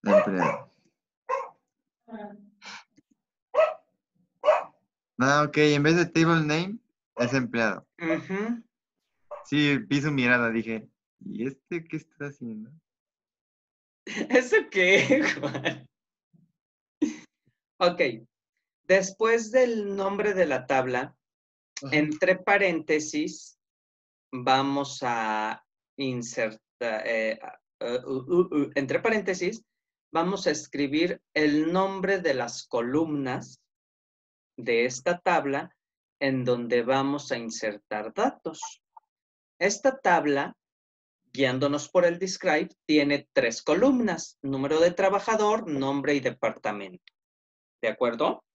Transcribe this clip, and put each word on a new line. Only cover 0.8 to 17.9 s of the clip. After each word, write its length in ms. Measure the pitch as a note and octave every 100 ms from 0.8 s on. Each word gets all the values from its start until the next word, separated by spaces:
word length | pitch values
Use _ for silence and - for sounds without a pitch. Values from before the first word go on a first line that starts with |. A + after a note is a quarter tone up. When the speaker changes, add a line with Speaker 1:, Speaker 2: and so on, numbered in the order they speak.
| _ _ _ _ - C5+ - _ _ _ _ _ _ A3 G3+ G3+ - _ - - _ _ _ _ _ _ _ C#5 D#5+ - _ _ _ _ _ _ - - - _ _ _ _ -
Speaker 1:
Ah, 260 | C3 D3 D3
ok, 100 | D3
en 240 | D3+ D3
vez 140 | D3 E3+
de 100 | E3+
table 340 | E3 E3 E3
name, 380 | D3+ D#3 F#3 A3+ _ _ _ -
es 160 | A#2+
empleado. 520 | C3+ A#2+ A#2 A2 - _ -
Speaker 2:
Ujú. 600 | E3 D#3+ - F#3+ A3 A#3 - _ _ _ _ _ _ -
Speaker 1:
Sí, 340 | - D3 D3 C#3
vi 220 | G2+ C#3
su 100 | D3
mirada, 400 | C#3+ B2 B2 A#2
dije, 380 | A2+ A2 A2 A2 _ _ _
"¿Y 260 | - G#2 B2+
este 380 | C3+ _ E3+
qué 120 | E3 D#3
está 280 | - _ C#3+
haciendo?" 440 | C#3 A#2+ G#2+ A2+ D#3+ _ _ _ _ _ _ _ _ _ _ _ _ -
Speaker 2:
<laughs> 380 | G3+ - B3+
¿Eso 120 | B3 G#4+ -
qué, 520 | G3 F3+ F#3+ C3+ C#4 D4+ -
Juan? 500 | C#3 C#3 - - - _ _ _ _ _ _ _ _ _ _ _ - - - _ _ _ _ _
Ok, 220 | F3